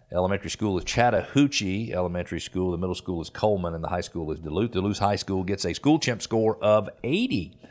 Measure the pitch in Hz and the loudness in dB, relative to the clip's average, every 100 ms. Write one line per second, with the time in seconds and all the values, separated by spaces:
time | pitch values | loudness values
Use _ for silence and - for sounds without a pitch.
0 | _ 87 92 98 87 - 107 92 - 123 | _ 0 2 0 -4 -2 0 0 0 4
1 | 120 104 85 135 143 - 98 98 117 90 | 4 4 2 4 4 2 -2 -2 -2 -2
2 | 90 87 85 85 - 92 92 85 92 87 | -2 -2 -4 -6 -4 -2 0 0 -2 -4
3 | - 87 80 - 107 101 87 82 80 87 | -4 -6 -6 -2 0 0 -2 -4 -4 -4
4 | - - 78 78 80 80 117 92 98 101 | -4 -6 -6 -6 -4 -2 0 0 -2 0
5 | 101 101 - 95 90 98 90 85 143 156 | 0 0 -2 -4 -2 -2 -4 0 2 2
6 | - 113 - 113 110 107 104 107 101 - | 2 -4 -2 2 2 2 4 4 2 -6
7 | 117 175 254 117 80 - - | -2 0 0 -2 -4 -12 -20